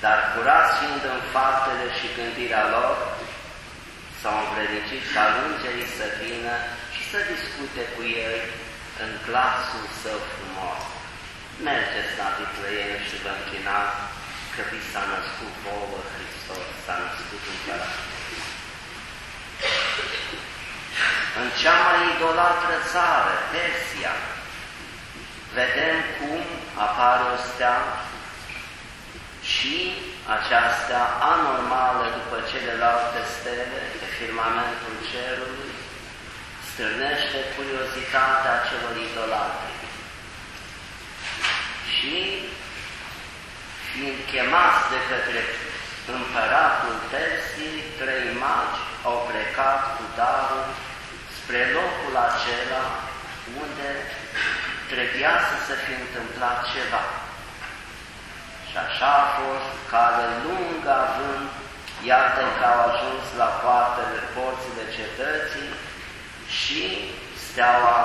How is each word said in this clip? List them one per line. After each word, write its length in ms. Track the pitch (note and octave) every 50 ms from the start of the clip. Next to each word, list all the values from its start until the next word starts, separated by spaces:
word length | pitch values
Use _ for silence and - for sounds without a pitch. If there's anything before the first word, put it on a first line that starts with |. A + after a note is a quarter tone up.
| -
dar, 140 | G#2+ A2 - - - A#2
curați 440 | A#2+ A#2 C3+ D3 - - - - -
fiind 260 | - D#3 C#3+ C#3 C3+ C3+ B2+
în 60 | B2 B2 - -
faptele 520 | C3 C3 C3+ C3+ C3 C3+ C3 B2+ B2 B2 B2 B2 -
și 160 | A#2+ A#2 A#2
gândirea 480 | A#2+ A#2 A#2 A2+ A#2+ A#2+ A2+ A2+ G#2+ G#2+ G#2+ A2
lor, 220 | G#2+ - - - - - - - - - - - - - - - - - - - - - - - - - - - -
s-au 160 | - G#2 G#2+ A2 A2+
învrednicit 640 | A2+ A2 G#2+ G#2+ G#2 G#2+ G#2+ G#2 - - - - - G#2+
ca 100 | G#2+ G#2+ G#2+ - - -
îngerii 500 | - - - B2 B2+ A#2+ A#2+ A#2+ - - -
să 80 | G#2+ G2+ - -
vină 360 | A2+ A2+ A#2+ A#2 A#2 A#2+ A#2+ - - - - - - - -
și 80 | - - -
să 80 | - G3+ G3 - E3+
discute 500 | - - - - C#3+ C#3 C3+ - B2+ A#2+ A#2 A#2+
cu 80 | A#2 A#2 A#2 A#2 A#2 A2+ A2+
ei 120 | A2+ A2+ A2+ A2+ A2+ - - - - - - - - - A2+
în 60 | A2 G#2+ G2 -
glasul 600 | - A#2 B2 B2+ - - - - - - A2 G#2+ G#2 - - -
său 160 | A2 G#2+ G#2 G#2 - -
frumos: 500 | - G2+ F#2+ F#2+ F#2+ F#2 F2 E2+ D#2+ - - - - - - - - - - - - - - - - E3 D3
„Mergeți 500 | C#3 B2+ - - - G#2+ - - - -
la 80 | G2+ G2 -
Betleem 640 | - G2+ G2+ G2+ G2+ G2+ G2+ G#2 G#2 G2+ G2+ G2+ G2+ G2+ -
și 80 | G2+ G2+ -
vă 80 | G2+ G2 G2
închinați, 640 | - - G2+ F#2+ F#2+ G2 G2+ G2+ G#2 - - - - - - - - - - - - - -
că 60 | A#2+ G#2 -
vi 100 | - A2 G#2 -
s-a 120 | - G#2+ F#2+ G2 G2
născut 420 | F#2+ G2 F#2+ - - A#2+ G#2 F#2 - -
vouă 360 | G2+ G2+ G#2 G2+ G2+ - G#2+ - F#2+ -
Hristos, 540 | F2 F2 E2+ - - - - F#2 F2+ F2+ - - - -
s-a 100 | - F2+ E2 -
născut 380 | - - - - - - G4+ - - -
Împăratul.” 540 | - - D4+ - E4+ - - - - - - - - - - - - - - - - - - - - - - - - - - - - - - - - - - - - - - - - - - - - - - - - - - - - - - - - - - - - - - - - - - - - - - - A2+
În 80 | B2 - - -
cea 180 | - D#3+ F3 - G3+
mai 140 | F3+ F3 F3 F3 E3+ D#3
idolatră 600 | - E3 E3 D#3+ E3+ F3 F3 F3 E3+ E3+ F3 E3+ - - - -
țară, 420 | F3+ E3+ E3 D#3 C#3 B2+ - - - - - D3
Persia, 640 | E3 F3 - - - - - - - F2 E2 D#2+ - - - - - - - - - - - - - - - - - - - - - - - - - - - - B2
vedem 380 | B2+ B2+ - C#3 D#3 D#3+ D#3+ D#3+ D#3+ - - -
cum 240 | D3 D3 D3+ E3+ - - - - - - - - G#2
apare 380 | G#2 - - B2 B2 - - A#2+ B2 B2
o 20 | B2 - -
stea 300 | - - B2+ B2 B2 B2 A#2+ A#2+ - - - - - - - - - - - - - - - - - - - - - - - - - - - - - - - - -
și 240 | - - C4 D4 F4 F#4 F4+ F#4 - - - - - - - A2
această 600 | G#2+ - - A#2+ A#2 A#2+ A#2 - - - - A#2+ B2 A#2+ B2 - - C#3+ - -
anormală 680 | - D3+ C#3 C3 B2+ B2 B2 B2+ C3 C3 B2+ B2+ B2+ A#2+ A#2 A#2 A#2+
după 180 | A#2 - A#2 A2+ A#2 A#2
celelalte 720 | C3 C3 B2 A#2+ A#2 A#2 A#2+ A#2 A#2 A#2+ A#2 A#2+ A#2+ A#2+ A#2+ - -
stele 460 | - - B2+ A#2+ A#2+ B2 B2 B2+ C3+ - - - A2
de 80 | A2+ - - -
firmamentul 800 | A#2+ A2+ A2+ A#2 A2+ A#2 A#2+ B2 A#2+ A#2+ A#2+ - - A2 A2 G#2+ A2 -
cerului 640 | B2+ B2 B2 B2+ B2+ C3 B2+ B2+ B2+ C3+ C#3 C3+ - - - - - - - - - - - - - - - - - - - -
stârnește 720 | - - A#2 - - F3 - F3+ D3 - - C#3+ C#3 C3+ C3+ C3 C3
curiozitatea 1000 | C3+ C#3 C3+ C3+ C3 C3 C3 - C3 B2+ - - C3 C3 C3 - - C3 B2+ A#2+ A#2+ B2 A#2+
celor 260 | A#2+ A#2+ A#2+ A#2 A#2 A2+ A2+ A2
idolatri. 680 | - A#2 A2 A2+ A2 G#2+ - - - - - - - - - - - - - - - - - - - - - - - - - - - - - - - - - - - - - - - - - - - - - - - - - - -
Și, 240 | - - C#4 D#4 F4+ F#4+ G4 G4 F#4+ F4+ F4+ E4+ - - - - - - - - - - - - - - - - - - - - - - - - - - -
fiind 300 | - B2+ C#3 C#3 C3+ C3 C3+ - C#3
chemați 520 | C3 B2 B2+ C#3 F3+ - - - - - - -
de 80 | B2+ B2 -
către 300 | C3+ A#2+ - - - A#2 A2+ - - - - - - - - - - - - - B2
împăratul 800 | B2+ B2 B2 B2 A#2+ A2 A2 A2 - - A2+ A2+ - - A#2 A2+ - - - C3
Persiei, 720 | C#3 D#3+ E3 D#3+ - - - - D3 D#3 D#3 D#3 D#3 D#3 D#3 - -
trei 280 | C3+ C3 C3 C3 B2 A#2+ A#2 A#2+ C3
magi 360 | C#3+ D3 - - A#2+ - - - - - - - A#2
au 80 | A#2 A#2+ A#2+ A2
plecat 500 | A2 A2+ G#2+ - - C3+ C3+ C3+ C#3 C#3 - - -
cu 80 | A#2 A2+ G#2+ - A#2
darul 480 | A#2 B2 - A2+ A2+ A2+ - - - - - - - - - - - - - - - - - -
spre 220 | - - A#2+ B2 - E3 E3 E3
locul 360 | F3+ F3 - - - C3 C3 B2+ A#2+ A#2+
acela 560 | A#2+ - - A#2+ A#2+ A#2+ B2 B2 A#2 A2 G#2 G#2+ - A2 - - - - - - - - - A#2+ A#2+ C#3 D3+
unde 280 | C#3+ C#3+ C#3+ C#3+ C#3+ C#3 C#3 C#3+ - - - - - - - - - - - - - - - - - C3
trebuia 420 | B2+ B2 A#2 A#2 C3 C#3 D#3 E3+ - - -
să 80 | - - -
se 80 | - C#3 - -
fi 80 | - B2+ B2 B2
întâmplat 560 | - - A#2+ A#2 A#2 - - B2+ A#2+ B2 B2 - - -
ceva. 320 | C3+ - - B2 - - - - - - - - - - - - - - - - - - - - - - - - - - - - - - - - - - -
Și 80 | - - -
așa 240 | - - - B2 C#3 C#3+ F3 F3+
a 100 | - C#3+ C#3+
fost, 320 | C3+ C3+ C3+ C3+ C3+ C3 - - - - -
cale 340 | A#2+ A#2 A#2+ C3+ A#2+ A#2+ A#2 A#2 A#2 B2+
lungă 480 | D#3 F#3 F#3 F3 E3+ E3 D#3+ C#3+ C#3+ C3+ C3 -
având, 420 | - - C#3 C#3 C#3 C#3 C3+ C#3+ C#3 - - - - - - - - - - A2 A#2+ B2+
iată 300 | - - - - - - C3 -
că 80 | - - A#2+ A#2+
au 80 | - A#2 -
ajuns 340 | - - A#2+ C3 C3 C3+ - - - A#2+
la 100 | A#2 A2+ A2+ - -
poartele, 580 | B2 - A#2+ A#2+ A#2+ - - - - A#2+ - - - -
porțile 500 | B2 B2+ C3 B2+ B2+ B2+ B2 A2+ A2+ A2+ A2 - A2+
cetății 720 | G#2+ G#2+ - - C3 D3 D3+ D#3 D3+ - - C#3 C#3 C#3+ - - - - - - - - - - - - - - - - - -
și 240 | - - - D#4 F4+ - - - - - - - - - - - -
steaua 540 | - - B2+ A#2+ A#2+ A#2+ B2 B2 A#2 A#2 A#2 -